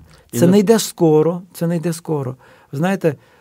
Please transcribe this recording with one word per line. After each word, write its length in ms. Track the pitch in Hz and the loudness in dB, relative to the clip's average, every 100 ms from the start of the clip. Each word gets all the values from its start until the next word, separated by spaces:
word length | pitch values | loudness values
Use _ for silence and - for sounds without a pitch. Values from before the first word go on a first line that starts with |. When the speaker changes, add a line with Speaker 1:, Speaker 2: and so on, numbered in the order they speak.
| - - _ | -18 -20 _
Speaker 1:
І 60 | 120 | 0
Speaker 2:
Це 60 | 175 | 4
Speaker 1:
на- 60 | |
Speaker 2:
не 80 | 202 | 4
йде 200 | 196 220 | 4 2
скоро, 600 | - - 165 151 156 175 196 | 0 0 2 4 2 -2 -10
це 140 | - 170 | -8 -4
не 100 | 175 | -4
йде 160 | 170 | -4
скоро. 420 | 165 - 151 127 127 _ _ _ | -8 -6 -6 -6 -10 _ _ _
Ви 60 | 139 | -4
знаєте, 380 | 180 190 165 131 _ _ | -4 0 -2 -4 _ _